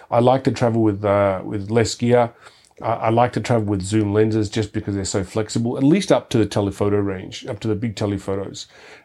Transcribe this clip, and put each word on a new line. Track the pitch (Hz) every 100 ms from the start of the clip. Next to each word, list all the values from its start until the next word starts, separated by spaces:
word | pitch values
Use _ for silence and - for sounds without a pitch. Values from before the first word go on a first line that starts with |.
| -
I | 117
like | 120 131
to | 135
travel | 120 120 113
with, | 107 98
uh, | 104 101 101 95
with | 101 110 98
less | 113 110 -
gear. | 120 120 117 - - - _ -
I, | 117
I | 113 113
like | 117 120
to | -
travel | 107 117 104
with | 101
zoom | 92 110 101
lenses | 104 110 110 104
just | - 104
because | 107 104
they're | 98
so | 92 107
flexible, | 90 110 107 120 117 127
at |
least | 139 185 190
up | 135 -
to | 117
the | 104
telephoto | - 101 95 101 104
range, | 98 95 95 104 -
up | 113
to | 113
the |
big | 104 117
telephotos. | 101 104 98 95 98 95 - - - - -